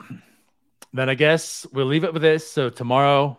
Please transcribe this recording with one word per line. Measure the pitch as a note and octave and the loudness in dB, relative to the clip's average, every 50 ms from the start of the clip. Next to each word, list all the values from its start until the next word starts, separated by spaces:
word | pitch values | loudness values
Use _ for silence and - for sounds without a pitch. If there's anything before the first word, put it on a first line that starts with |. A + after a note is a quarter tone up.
| - - B2 - _ _ _ _ _ _ _ _ _ _ _ - - _ - | -20 -20 -20 -20 _ _ _ _ _ _ _ _ _ _ _ -20 -20 _ -6
then | B2+ C3 C3 | -4 -2 -2
I | C3+ | 0
guess | B2+ D3+ D3+ D#3+ D#3+ - - - - - - | 2 4 4 4 2 0 -6 -14 -14 -14 -10
we'll | - C3+ C3+ C3 | -4 -4 -2 0
leave | D3 D#3+ D#3+ | 0 0 0
it | F3 E3 | -2 -2
with | D#3+ | 2
this. | D3+ D#3+ D#3 D#3+ D#3+ - | 2 2 2 2 -2 -6
So | - D#3 C3+ A#2+ | -4 -4 -4 -4
tomorrow | - - B2 A#2+ B2 C3+ C#3 C#3+ C#3+ C#3 C#3 C#3+ B2+ | -4 -6 -4 0 2 2 4 4 4 2 2 0 -4